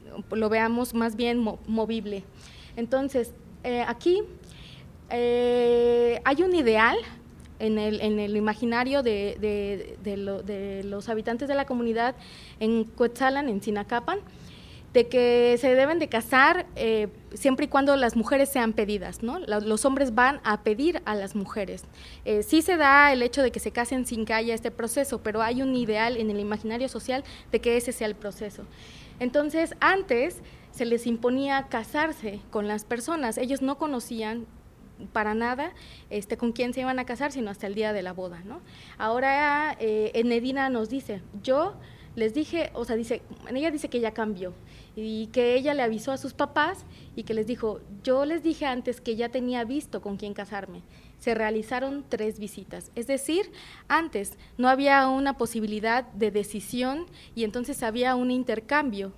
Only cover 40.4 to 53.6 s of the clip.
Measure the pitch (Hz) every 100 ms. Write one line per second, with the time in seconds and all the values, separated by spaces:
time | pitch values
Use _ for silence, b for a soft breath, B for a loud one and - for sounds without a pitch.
40.4 | 254 269 262 240 220 269 - 202 - 208
41.4 | 254 269 359 - B B B 233 220 247
42.4 | 302 330 302 - 233 226 233 233 - -
43.4 | - 254 320 294 302 240 220 220 220 185
44.4 | 185 180 B B B - 220 220 220 254
45.4 | 240 254 277 285 233 220 - 269 262 -
46.4 | 285 294 311 381 - B B - 226 220
47.4 | 214 240 220 202 - 202 262 254 294 330
48.4 | 320 311 285 247 247 233 - 226 233 262
49.4 | 247 247 226 285 - 208 202 196 208 202
50.4 | 196 202 190 175 - B B - 247 220
51.4 | 214 220 214 247 269 285 285 220 214 214
52.4 | 208 - 185 180 - 233 226 269 - 330
53.4 | 427 B